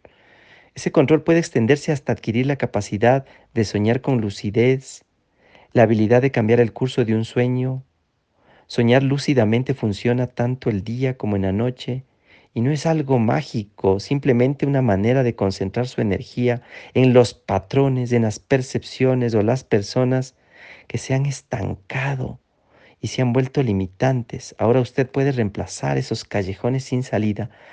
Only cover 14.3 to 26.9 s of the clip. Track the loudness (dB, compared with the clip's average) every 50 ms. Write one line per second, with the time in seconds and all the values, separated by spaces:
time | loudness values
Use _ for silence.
14.3 | 2 2 2 0 0 -2 -2 0 0 2 2 2 2 2 2 2 2 2 0 0
15.3 | -2 -2 -2 -4 -2 -4 -6 -4 -4 -4 -6 -4 -4 -4 -2 -2 -2 -4 -6 -8
16.3 | -6 -2 0 0 0 -2 -6 -14 -20 -20 -14 -2 2 4 4 6 8 6 6 6
17.3 | 2 _ _ -4 -4 -4 -2 -2 0 0 0 2 0 -2 -2 0 0 2 2 0
18.3 | -2 -6 -4 -2 -2 -2 0 -2 -6 -8 -8 -8 -4 0 0 2 2 2 0 0
19.3 | 2 2 2 2 0 -2 -2 -2 -2 -2 -2 -2 -2 0 0 2 0 -2 -2 -6
20.3 | -12 _ _ _ -20 -20 -20 -20 -20 -20 -12 -10 -10 -8 -4 -2 -2 -2 -2 -2
21.3 | -4 -8 -10 _ -8 -6 -6 -6 -8 -8 _ -10 -6 -6 -4 -4 -4 -6 -6 -8
22.3 | -10 -14 _ _ _ _ _ _ _ _ _ -20 _ _ -12 -6 -2 0 0 2
23.3 | 2 2 0 0 -2 -2 0 0 0 -2 -2 -4 -4 -2 -2 0 0 -2 -4 -8
24.3 | -12 -14 -14 -14 -6 -2 0 2 2 2 0 0 -2 -4 -4 -2 -2 -2 0 0
25.3 | 0 0 -2 -2 -4 -6 -8 -10 -10 -8 -4 -4 -2 -4 -4 -4 -6 -8 -8 -6
26.3 | -6 -4 -4 -4 -6 -4 -4 -2 -2 -4 -4 -4